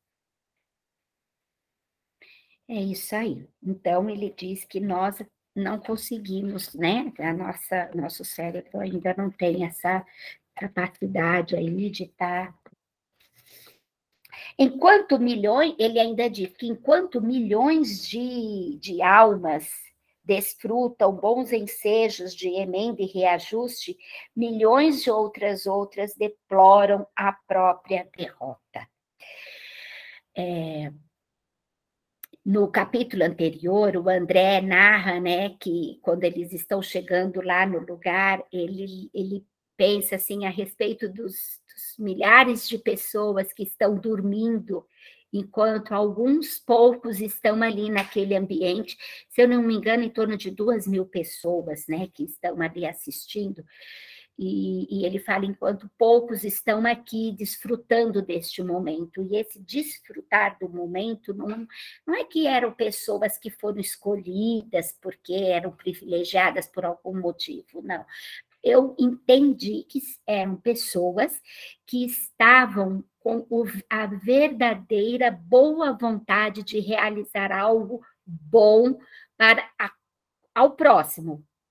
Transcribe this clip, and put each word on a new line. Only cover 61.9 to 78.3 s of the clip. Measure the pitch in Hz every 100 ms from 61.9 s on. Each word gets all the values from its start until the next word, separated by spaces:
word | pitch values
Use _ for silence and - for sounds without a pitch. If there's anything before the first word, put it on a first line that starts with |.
| - -
não | 381
é |
que | - 320 294
eram | 262 233
pessoas | - 214 - - 202 208 -
que | 220
foram | - 208 202
escolhidas | 190 - 202 202 180 190 220 226 214 175 165 -
porque | 190 - -
eram | 185 190 175 175
privilegiadas | 160 185 180 - 175 175 185 180 180 -
por | - 180
algum | 175 185 190
motivo, | 175 170 - 143 - 170
não. | - 180 - - - - - _
Eu | 247 254 262 -
entendi | 247 - - 254 285 - 202 214
que | - 277 - - -
eram | 208 190 185
pessoas | 240 233 - 180 180 180 294 - - - - - -
que | 247 247
estavam | - - - 226 254 240 196 190 190 - _
com | 226 233 226
o, | 233 220 196 -
a | 220 208
verdadeira | 202 196 269 294 240 240 202 - 214 220 247 247
boa | 180 170 247 302 311 302
vontade | 233 233 214 - 202 214 208
de | 202 214
realizar | 202 214 214 214 208 202 196
algo | 190 214 226 202 240 - _
bom | -